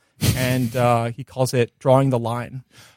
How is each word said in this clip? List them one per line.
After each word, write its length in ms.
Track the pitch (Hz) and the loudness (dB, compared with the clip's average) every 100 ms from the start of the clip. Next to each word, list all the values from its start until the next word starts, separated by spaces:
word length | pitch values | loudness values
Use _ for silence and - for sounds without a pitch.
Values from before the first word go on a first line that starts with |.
| _ _ - | _ _ -2
and, 400 | 123 127 127 120 | 0 0 0 -2
uh, 320 | 123 120 117 117 | 0 2 2 -2
he 160 | 117 | -8
calls 300 | 131 131 127 | -12 -4 -2
it 260 | 127 117 _ | 0 -2 _
drawing 300 | 139 131 135 | 2 4 4
the 100 | 123 | 0
line. 460 | 113 120 120 131 - - - | -4 -6 -10 -14 -20 -20 -20